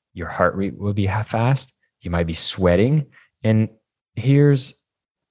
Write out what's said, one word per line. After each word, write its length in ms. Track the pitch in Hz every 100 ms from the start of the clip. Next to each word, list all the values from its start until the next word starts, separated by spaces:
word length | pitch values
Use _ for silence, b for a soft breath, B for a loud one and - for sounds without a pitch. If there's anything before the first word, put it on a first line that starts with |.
| _
Your 140 | - 82
heart 260 | - 90
rate 240 | 92 98 -
will 160 | 101
be 100 | 101
ha-, 200 | 95 104
fast. 500 | 110 110 120 135 - _ _ _
You 100 | 90
might 160 | 85 85
be 60 |
sweating. 720 | 80 - - 90 87 117 151 143 b b b
And 240 | 110 110 110 _ _ _ _
here's 580 | - 123 139 143 139 - - _ _ _ _ _